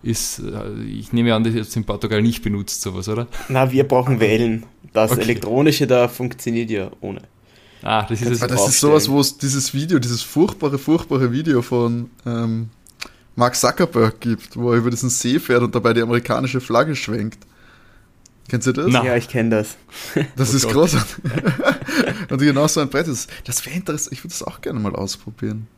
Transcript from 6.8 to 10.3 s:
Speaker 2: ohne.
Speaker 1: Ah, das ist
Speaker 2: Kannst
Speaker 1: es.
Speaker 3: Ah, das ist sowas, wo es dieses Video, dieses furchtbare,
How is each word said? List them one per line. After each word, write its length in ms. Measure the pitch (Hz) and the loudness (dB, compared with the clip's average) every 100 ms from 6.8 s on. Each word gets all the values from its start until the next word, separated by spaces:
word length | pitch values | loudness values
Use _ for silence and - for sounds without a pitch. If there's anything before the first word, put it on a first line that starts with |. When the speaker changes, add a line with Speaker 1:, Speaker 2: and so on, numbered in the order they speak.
| 95 - | -4 -8
Speaker 2:
ohne. 220 | - 95 - _ _ _ - - | -10 -10 -14 _ _ _ -20 -12
Speaker 1:
Ah, 200 | - 110 | -2 -2
das 180 | 104 113 | 0 -2
ist 60 | 120 | 0
Speaker 2:
Kannst 60 | 120 | 0
Speaker 1:
es. 60 | |
Speaker 3:
Ah, 40 | 120 | 0
das 220 | 123 101 | 2 2
ist 120 | - | 4
sowas, 280 | 147 151 135 | 6 6 4
wo 100 | 139 | 2
es 160 | 135 - | 2 0
dieses 360 | 139 135 131 | -2 -2 -2
Video, 240 | 135 160 165 | -4 2 2
dieses 240 | 120 120 | 2 -4
furchtbare, 560 | - | -4